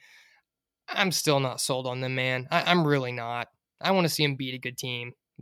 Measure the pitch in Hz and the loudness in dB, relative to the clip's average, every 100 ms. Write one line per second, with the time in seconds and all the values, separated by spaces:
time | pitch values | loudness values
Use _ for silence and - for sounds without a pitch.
0 | _ - _ _ _ _ _ _ - 185 | _ -20 _ _ _ _ _ _ -6 0
1 | 190 - 151 139 131 117 - 131 127 127 | 0 2 2 2 2 -2 -2 -2 -2 -4
2 | 127 131 127 127 127 165 - 175 151 143 | -2 -2 0 -2 0 0 4 4 6 4
3 | 123 123 117 120 117 _ _ _ 170 190 | 0 -4 -6 -6 -8 _ _ _ 2 4
4 | 165 - 147 131 131 127 127 127 131 120 | 2 2 0 0 -6 -6 -8 -8 -8 -8
5 | 120 - _ - | -10 -14 _ -20